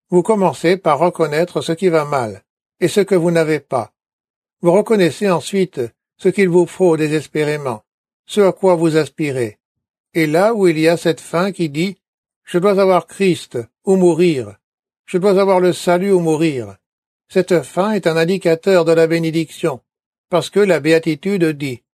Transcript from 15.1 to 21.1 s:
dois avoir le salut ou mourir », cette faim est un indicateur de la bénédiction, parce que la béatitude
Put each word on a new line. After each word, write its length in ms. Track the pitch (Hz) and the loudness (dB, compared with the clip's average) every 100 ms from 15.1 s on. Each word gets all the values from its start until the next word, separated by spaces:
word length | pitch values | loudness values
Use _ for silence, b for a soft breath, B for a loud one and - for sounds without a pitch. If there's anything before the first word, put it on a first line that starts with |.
| 180 | -2
dois 220 | 202 190 | 2 2
avoir 200 | 196 185 | 2 2
le 140 | 180 | 2
salut 380 | - 185 175 202 | 0 0 0 2
ou 80 | 185 | 0
mourir », 580 | 165 156 165 131 101 98 _ _ _ _ _ | 0 0 -2 -4 -8 -14 _ _ _ _ _
cette 360 | 190 180 170 | -4 0 0
faim 280 | 131 - 208 | -2 -4 -2
est 160 | 208 170 | -2 -2
un 80 | 160 | 0
indicateur 720 | 165 190 175 165 202 185 165 | 0 0 0 0 2 2 4
de 80 | |
la 140 | 165 165 | 2 2
bénédiction, 720 | 165 165 160 160 - 165 127 _ _ _ _ _ | 0 -2 -4 -6 -6 -6 -6 _ _ _ _ _
parce 200 | 170 - | -4 -2
que 100 | 196 | 0
la 200 | 202 156 | 2 2
béatitude 640 | 147 165 165 | 2 0 0